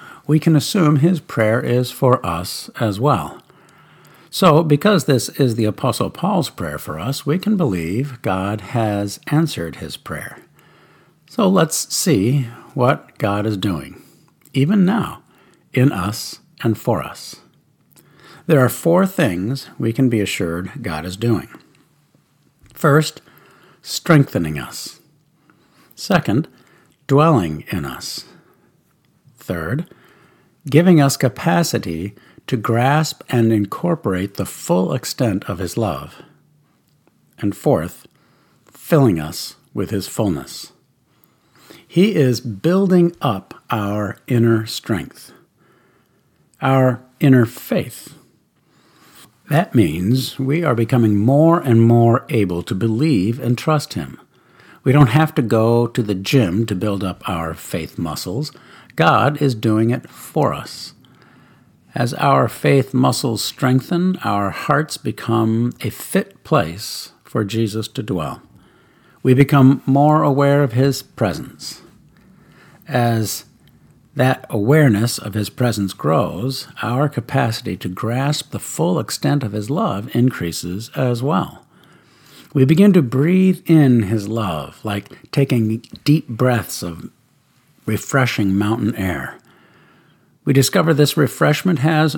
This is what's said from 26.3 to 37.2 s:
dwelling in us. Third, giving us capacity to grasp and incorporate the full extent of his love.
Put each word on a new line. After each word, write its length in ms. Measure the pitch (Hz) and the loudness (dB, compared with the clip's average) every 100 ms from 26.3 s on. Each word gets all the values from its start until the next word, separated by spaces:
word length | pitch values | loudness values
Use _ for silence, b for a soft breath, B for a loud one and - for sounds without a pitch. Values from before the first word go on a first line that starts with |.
| 107 165 b b b b b - | -2 -2 b b b b b 0
dwelling 560 | 135 160 143 85 76 - | 4 6 4 0 -6 -8
in 160 | 92 69 | -8 -8
us. 400 | 64 - - - b b b b b _ _ _ _ _ _ | -10 -12 -14 -16 b b b b b _ _ _ _ _ _
Third, 520 | - 87 80 135 180 b b b b b b b - | -8 -6 -4 -6 -8 b b b b b b b 0
giving 300 | 139 180 170 | 4 6 6
us 160 | 139 - | 4 2
capacity 1000 | 131 - - 170 160 - - 82 98 B B B - | -2 -2 -2 0 0 -2 -4 -6 -8 B B B -8
to 100 | 127 | -6
grasp 640 | 107 117 127 151 156 - - | -2 0 2 2 0 -6 -4
and 240 | 123 113 | 2 2
incorporate 800 | 110 98 - 175 165 110 95 98 | 2 0 -4 -2 -2 -2 -4 -4
the 120 | - 92 | -6 -8
full 460 | - - 92 92 | -8 -2 0 0
extent 540 | 131 - - 123 98 - | -4 -6 -2 -2 -2 -4
of 140 | 85 | -6
his 180 | 90 - | -6 -4
love. 440 | 107 69 73 - - _ _ _ _ _ _ _ _ _ | -4 -4 -10 -20 -20 _ _ _ _ _ _ _ _ _